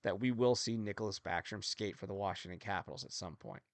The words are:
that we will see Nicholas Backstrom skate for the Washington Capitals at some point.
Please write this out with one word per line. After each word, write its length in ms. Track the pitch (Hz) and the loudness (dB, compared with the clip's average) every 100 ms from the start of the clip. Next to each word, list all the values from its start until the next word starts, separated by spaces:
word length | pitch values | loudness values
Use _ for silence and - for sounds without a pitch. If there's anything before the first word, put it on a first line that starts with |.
that 160 | 117 95 | 2 2
we 100 | 127 | 2
will 240 | 117 123 | 6 6
see 220 | 123 - 113 | 6 4 0
Nicholas 420 | 104 98 107 95 | 0 -2 -2 -2
Backstrom 460 | 92 87 - 104 | -2 -2 -2 -4
skate 320 | - - 104 - | -4 -2 -4 -4
for 100 | 98 | -6
the 80 | |
Washington 440 | 98 101 92 87 90 | -2 0 -2 -6 -8
Capitals 460 | 101 92 - 76 | -2 -2 -2 -10
at 80 | - | -8
some 240 | - 92 76 | -8 -8 -10
point. 260 | - - _ | -12 -12 _